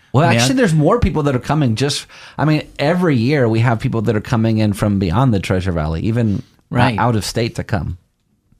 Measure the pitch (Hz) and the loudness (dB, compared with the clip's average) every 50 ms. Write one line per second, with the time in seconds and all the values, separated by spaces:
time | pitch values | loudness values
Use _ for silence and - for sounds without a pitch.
0 | _ _ - 123 156 - 117 117 120 135 269 262 247 185 156 156 143 165 220 240 | _ _ 0 2 2 4 4 2 2 2 2 2 2 2 2 2 2 2 2 2
1 | - 131 139 156 147 143 127 120 - - 143 156 147 123 110 107 135 143 139 - | 0 0 0 0 0 0 -2 -2 -2 -2 0 0 0 0 0 0 -2 -2 -4 -6
2 | - - - - - - - - 135 156 156 151 - - - - 139 147 175 180 | -10 -14 -20 -20 -20 -12 -6 -2 0 0 0 0 -2 -6 -6 -2 0 0 0 2
3 | 185 170 143 117 110 127 156 143 123 113 110 113 113 131 117 107 - 135 120 113 | 2 2 2 2 2 2 2 2 2 2 2 2 2 0 0 -2 -2 -2 -2 -2
4 | 107 117 110 104 - - 127 113 110 113 113 110 110 104 98 - 110 104 101 98 | 0 0 -2 -2 -2 -2 -2 0 0 2 2 2 2 0 0 0 0 0 0 0
5 | 98 87 80 113 135 131 107 95 - - 101 92 87 95 85 82 76 78 80 80 | 0 0 0 2 2 2 2 0 0 -2 -2 -2 -2 -2 -2 -2 -2 -2 -4 -2
6 | 87 104 110 120 117 107 98 - - _ _ _ _ - - 123 123 127 117 101 | -2 -2 0 0 0 0 -2 -2 -6 _ _ _ _ -6 -2 0 0 0 0 0
7 | 110 123 113 107 92 - - - 120 117 - - 85 - - 90 - - 87 - | 0 0 0 -2 -2 -4 -4 -4 -4 -4 -4 -8 -8 -4 -4 -4 -4 -6 -8 -10
8 | _ _ _ _ _ _ _ _ _ _ _ | _ _ _ _ _ _ _ _ _ _ _